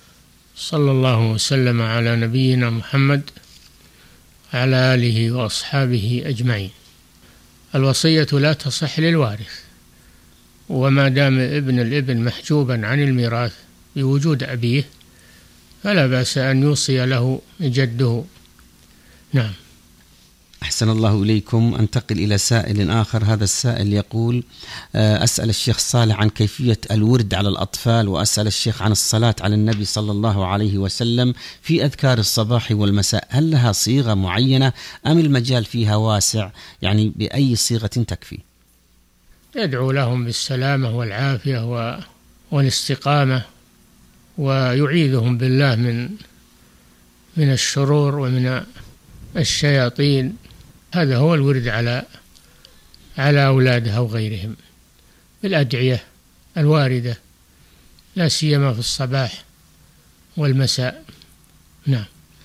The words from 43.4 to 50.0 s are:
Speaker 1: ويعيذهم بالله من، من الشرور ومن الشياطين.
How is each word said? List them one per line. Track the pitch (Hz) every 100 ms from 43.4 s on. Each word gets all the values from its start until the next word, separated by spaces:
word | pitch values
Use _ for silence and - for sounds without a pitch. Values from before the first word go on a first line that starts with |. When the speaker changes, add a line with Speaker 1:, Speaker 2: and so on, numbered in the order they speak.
| 107 _ _ _ _ _ _ _ _ -
Speaker 1:
ويعيذهم | 139 135 127 127 143 170 147 131 117 120
بالله | 131 131 139
من، | 113 120 117 123 208 - _ _ _ _ _ _ _ _ _ _ 165
من | 143
الشرور | 131 - - 139 147 143 143
ومن | 131 127 127 127 - - - - - - - -
الشياطين. | 143 - 147 139 123 123